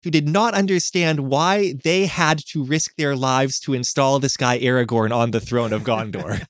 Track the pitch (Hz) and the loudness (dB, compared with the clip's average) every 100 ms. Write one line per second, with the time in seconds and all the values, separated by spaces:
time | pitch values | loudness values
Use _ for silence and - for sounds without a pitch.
0 | 175 156 147 180 233 202 196 185 - 185 | 2 0 2 2 2 2 2 0 0 0
1 | 165 156 135 139 170 202 196 139 160 180 | 0 0 0 2 2 2 -2 -2 0 0
2 | 190 - 160 156 - 156 131 156 - - | 0 0 2 2 -2 -6 -2 -2 -2 -4
3 | 147 139 131 131 135 131 - 131 123 - | -2 0 0 2 0 -2 -4 -4 -2 0
4 | 135 139 135 - 127 123 127 127 120 117 | 2 2 0 0 0 2 2 2 2 2
5 | 110 120 117 110 117 120 117 107 107 110 | 2 2 0 0 -2 -2 0 -2 0 -2
6 | 110 95 85 101 - | -2 -8 -6 -6 -6